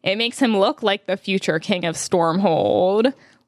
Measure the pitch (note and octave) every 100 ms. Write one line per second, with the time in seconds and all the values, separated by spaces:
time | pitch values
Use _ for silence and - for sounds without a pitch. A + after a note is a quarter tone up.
0 | - G#3 A#3 - B3+ G#3+ G3+ D4+ G#3+ G3+
1 | - G#3 - F#3+ - D#3+ - F#3 E3+ E3
2 | - F#3 E3 E3+ G3 D#3+ G2+ - F#3 G3+
3 | B3 - - _